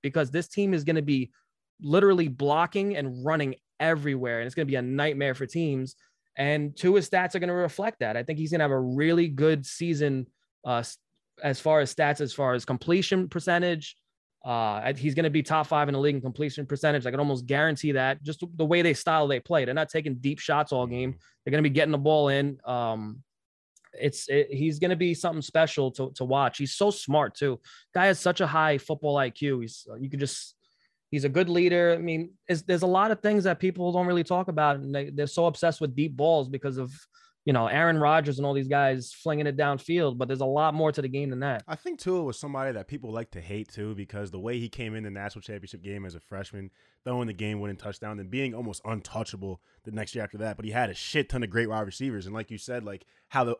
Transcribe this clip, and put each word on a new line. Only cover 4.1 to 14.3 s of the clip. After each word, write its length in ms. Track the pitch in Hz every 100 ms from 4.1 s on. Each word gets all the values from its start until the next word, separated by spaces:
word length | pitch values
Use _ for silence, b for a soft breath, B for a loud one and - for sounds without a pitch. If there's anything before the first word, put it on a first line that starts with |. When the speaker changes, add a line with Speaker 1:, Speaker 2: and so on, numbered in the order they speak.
| 131 123 117
Speaker 1:
And 60 | 120
it's 80 |
gonna 140 | 131 143
be 80 | 135
a 60 |
nightmare 520 | 123 135 147 139 139
for 140 | 131 135
teams. 480 | 165 165 135 131 - _ _ _ -
And 400 | 139 151 147 143
Tua's 320 | 180 196 170
stats 240 | 185 180
are 60 | 185
gonna 140 | 180 175
reflect 460 | 175 - 208 -
that. 140 | 117 117
I 60 |
think 160 | 127 156
he's 140 | 156
gonna 120 | 165
have 80 | 151
a 80 | 135
really 480 | 127 127 156 170 170
good 380 | 135 151 151 131
season, 600 | - 170 151 147 135 127 _ _ _
uh, 140 | 123 120
s-, 220 | 117 - _ _ _ -
as 160 | 147 131
far 200 | 160 156
as 140 | 135
stats, 280 | - 147 147
as 100 | 139
far 220 | - 135
as 100 | 123
completion 640 | - 127 160 175 175 190 180
percentage. 720 | 170 170 175 175 165 147 - _ _ _